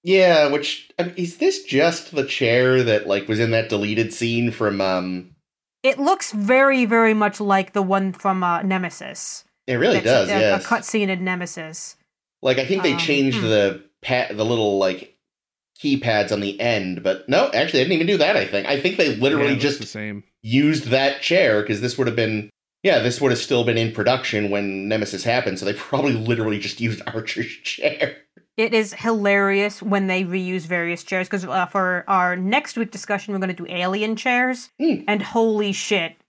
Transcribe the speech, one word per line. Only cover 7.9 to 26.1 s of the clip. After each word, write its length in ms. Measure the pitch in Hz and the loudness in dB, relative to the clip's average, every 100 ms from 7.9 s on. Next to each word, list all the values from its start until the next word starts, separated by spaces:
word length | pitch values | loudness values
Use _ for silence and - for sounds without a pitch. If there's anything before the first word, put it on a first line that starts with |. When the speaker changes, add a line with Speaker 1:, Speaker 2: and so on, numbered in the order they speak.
| 196 190 | 0 0
Speaker 2:
from, 300 | 185 196 185 | -2 -2 0
uh, 200 | 180 170 | 0 -2
Nemesis. 840 | 190 190 175 - - - - - _ _ - | 0 -2 -4 -10 -14 -10 -10 -10 _ _ -4
Speaker 1:
It 80 | 123 | 2
really 180 | 190 - | 2 2
Speaker 2:
That's 40 | |
Speaker 1:
does, 240 | 113 123 95 | 4 4 4
Speaker 2:
a, 100 | 101 | 2
Speaker 1:
yes. 240 | 107 95 | 2 2
Speaker 2:
a 40 | - | 0
cutscene 400 | 226 - 220 196 | -2 0 -2 -2
in 140 | 185 | -2
Nemesis. 760 | 185 180 180 - 160 160 - - _ _ _ _ | -4 -6 -8 -12 -14 -12 -14 -16 _ _ _ _
Speaker 1:
Like, 160 | 131 131 | 0 0
I 60 | |
think 180 | 127 190 | 0 0
they 100 | 180 | 0
Speaker 2:
Um, 60 | - | 0
Speaker 1:
changed 400 | - 143 135 113 | 0 2 2 0
Speaker 2:
hmm. 40 | 110 | 2
Speaker 1:
the 340 | 107 98 95 - _ | 4 2 -2 -16 _
pa-, 260 | - 127 - | -2 -2 -2
the 120 | 104 | -2
little, 340 | 110 117 107 98 | 0 2 2 2
like, 380 | 95 90 - _ _ _ _ _ _ _ | 0 -2 -12 _ _ _ _ _ _ _
keypads 540 | 151 135 120 107 101 | -2 0 2 2 2
on 80 | 104 | 0
the 180 | 101 101 | -2 -2
end, 420 | 117 107 92 87 | 0 0 -2 -2
but 260 | 90 - - | -2 -2 0
no, 220 | 156 277 | 2 2
actually, 260 | 120 165 - | 0 0 0
they 40 | |
didn't 80 | 170 | 2
even 120 | 165 170 | 0 2
do 100 | 190 | 2
that, 180 | 151 180 | 2 2
I 100 | 95 | 0
think. 200 | 101 - | -4 -2
I 140 | 139 | -2
think 160 | 175 202 | -2 0
they 200 | 156 107 | 0 2
literally 280 | 135 151 139 | 0 2 0
Speaker 3:
Yeah, 40 | |
it 40 | |
looks 80 | 131 | 0
Speaker 1:
just 160 | 143 143 | -2 -4
Speaker 3:
the 60 | - | -10
same. 380 | 110 107 101 - _ | -10 -10 -12 -16 _
Speaker 1:
used 420 | 110 127 147 156 120 | 0 4 4 2 0
that 340 | 131 139 - | 2 2 0
chair, 400 | - 175 147 107 | 0 4 4 2
'cause 160 | 104 104 | 0 -4
this 140 | 123 127 | -4 -2
would 80 | 120 | -2
have 100 | 113 | 0
been, 320 | 110 107 104 _ _ _ | 0 -2 -6 _ _ _
yeah, 160 | 190 139 | 2 4
this 200 | 120 117 | 2 0
would 120 | 139 | 0
have 60 | 120 | 0
still 260 | - 127 | 2 2
been 140 | 120 113 | 2 2
in 140 | 110 | 0
production 560 | 110 107 127 - 107 104 | 0 0 0 0 -2 0
when 380 | 101 101 98 101 | -2 -2 -4 -2
Nemesis 360 | 110 104 92 | -2 -2 -4
happened, 340 | 120 123 113 92 | -2 0 -2 -4
so 80 | 98 | -4
they 60 | |
<laughs> 20 | |
probably 380 | 104 - 135 143 | -6 -4 -2 0